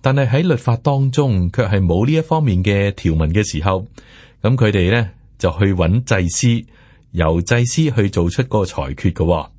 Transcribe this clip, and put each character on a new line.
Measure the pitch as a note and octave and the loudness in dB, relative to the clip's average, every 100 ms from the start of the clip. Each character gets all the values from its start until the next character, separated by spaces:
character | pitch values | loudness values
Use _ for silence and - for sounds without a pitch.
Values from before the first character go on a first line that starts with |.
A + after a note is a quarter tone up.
但 | C3 C#3 | 0 0
係 | B2+ | 2
喺 | C3+ F3 | 2 2
律 | B2+ | 0
法 | - A#2 | 0 0
當 | D#3 C#3 C3+ | 0 0 0
中 | C3 C#3 G2 F2 | 0 0 0 0
卻 | - A2 | -2 0
係 | G2+ | 2
冇 | F#2 E2+ B2 | 2 2 2
呢 | |
一 | D#3+ | 0
方 | D#3+ D#3+ | 0 0
面 | C#3+ F#2 | 2 0
嘅 | F#2+ G2+ G2+ | 0 0 -2
條 | G2 F2 | -2 -2
文 | D#2+ D#2 | 0 0
嘅 | F#2+ G#2 | 0 -2
時 | D2+ | -2
候， | F#2+ F#2 G#2+ - - - - _ | -2 -2 -6 -20 -20 -20 -20 _
咁 | G#2+ B2+ | -2 2
佢 | G#2+ | 2
哋 | G2 F2+ | 2 2
呢， | A#2 G2+ - - - | 2 -2 -8 -20 -4
就 | A2 | -4
去 | F#2 G2+ F#2 | 0 0 2
搵 | E2 A2 | 2 0
祭 | B2 G2+ F2 | 0 0 0
司， | - A#2+ A#2 - - - - _ | 0 0 0 -4 -20 -20 -20 _
由 | E2+ D#2+ E2+ | -2 0 0
祭 | E2+ A#2+ B2 | 0 0 0
司 | - D#3 | 0 0
去 | A#2+ G2+ | 0 0
做 | F#2 F2 | 0 -2
出 | - | -2
嗰 | B2+ G#2+ | -2 -2
個 | F#2 | -2
裁 | - C2+ C#2+ | -6 -8 -4
決 | G2 | -4
嘅 | - | 0
喎。 | E2 E2 C#2 | 0 0 -4